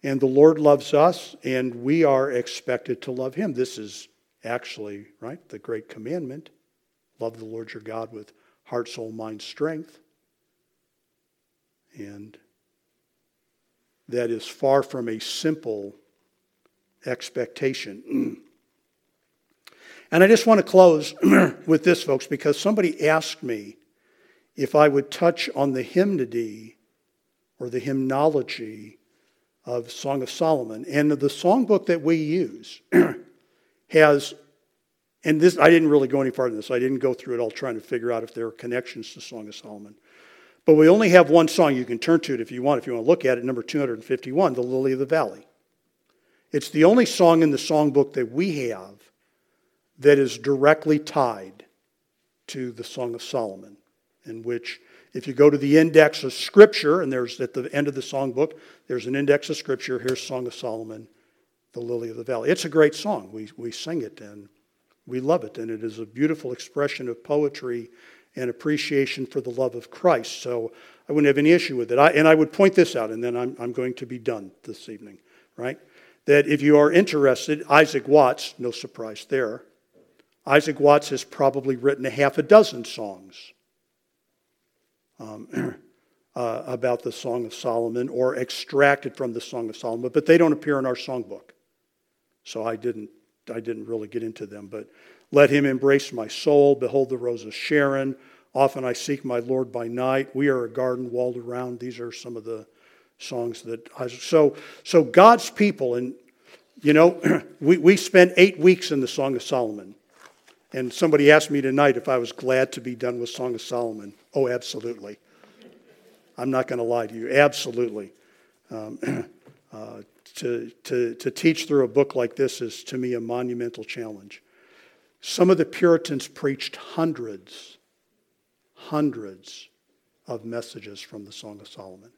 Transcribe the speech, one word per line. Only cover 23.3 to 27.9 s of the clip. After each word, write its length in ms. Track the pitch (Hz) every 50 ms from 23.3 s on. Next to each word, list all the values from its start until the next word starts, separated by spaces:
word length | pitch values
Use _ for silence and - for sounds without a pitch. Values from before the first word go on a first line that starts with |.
| - _
me 360 | - 127 117 107 101 104 - _ _ _ _ _ _ _ _ _ _ _ _ _ _ _ _
if 200 | - 139 - -
I 120 | 151 151
would 220 | 151 139 139 139 143
touch 400 | - - 175 175 170 - - - -
on 180 | 135 139 143 131
the 80 | 127
hymnody 960 | 117 - - 180 190 202 196 160 127 113 113 120 117 110 104 110 110 113 _ _ _ _ _ _ _ _ _ _ _ _ _ _ _ _ _
or 140 | _ 127 123
the 80 | 117 127
hymnology 1200 | - 139